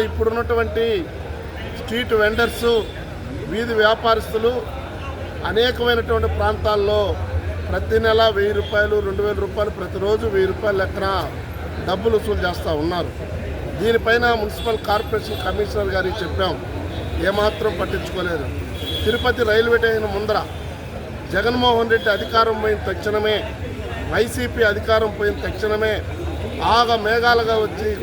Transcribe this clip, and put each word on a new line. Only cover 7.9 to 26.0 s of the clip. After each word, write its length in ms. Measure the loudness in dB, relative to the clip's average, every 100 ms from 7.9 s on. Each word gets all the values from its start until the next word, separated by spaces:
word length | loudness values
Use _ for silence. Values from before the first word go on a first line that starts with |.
| 2 4
నెల 160 | 4 4 4
వెయ్యి 160 | 2 0
రూపాయలు, 360 | 0 2 2 2 0
రెండు 140 | 0 -2
వేల 120 | 0 -2
రూపాయలు 260 | -2 -2 -4
ప్రతిరోజు 440 | -6 -2 0 0 2 2
వెయ్యి 140 | 2
రూపాయలు 260 | 0 0 0
లెక్కన 240 | 0 -2 0 0 -2 -6 -8 -8 -8 -6 -2
డబ్బులు 280 | 0 2 2
వసూలు 200 | 2 0 0
చేస్తూ 260 | 0 -2 0
ఉన్నారు. 280 | 0 -2 -4 -6 -8 -6 -6 -6 -6 0
దీనిపైన 440 | 2 2 4 4 4 2
మున్సిపల్ 440 | 0 -4 -2 -2 0
కార్పొరేషన్ 560 | 0 0 -4 -2 -4 -2
కమిషనర్ 480 | -2 -2 -2 0
గారికి 240 | 0 -2 -2
చెప్పాం, 340 | -2 0 0 -2 -6 -6 -6 -6 -4 -2 0
ఏమాత్రం 440 | 2 2 2 -2 -2
పట్టించుకోలేదు. 680 | -2 -4 -4 -4 -2 -2 -4 -6 -6 -6 -4 -2
తిరుపతి 400 | 0 2 0 2 2
రైల్వే 260 | 4 4 4
స్టేషన్ 320 | 4 2 0 -2
ముందర 240 | 0 0 -2 -8 -10 -10 -10 -10 -10 -10 -4
జగన్మోహన్ 580 | 0 0 4 4 4 4
రెడ్డి 160 | 4 4
అధికారం 420 | 0 2 4 4 2
పోయిన 180 | 0 0 -2
తక్షణమే, 480 | -2 0 2 2 0 -2 -6 -8 -8 -8 -6 0
వైసీపీ 520 | 2 2 0 -2 2 2
అధికారం 400 | 2 2 2 2 0
పోయిన 180 | -2 -2
తక్షణమే 480 | -4 -2 0 2 0 0